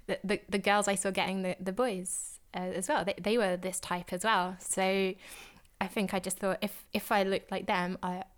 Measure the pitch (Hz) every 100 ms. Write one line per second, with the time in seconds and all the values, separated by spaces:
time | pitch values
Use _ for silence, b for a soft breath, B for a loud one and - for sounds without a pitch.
0 | - - 190 208 - 202 202 208 202 196
1 | 196 190 180 190 185 - 190 190 254 185
2 | 185 - - - - 180 185 180 190 302
3 | 180 180 190 233 190 180 185 - - 180
4 | - 180 220 202 180 180 - - 190 196
5 | 190 190 - - - - - - 190 226
6 | 190 196 190 - 190 180 208 - - 208
7 | - 208 190 185 - 190 190 190 180 185
8 | 185 180 -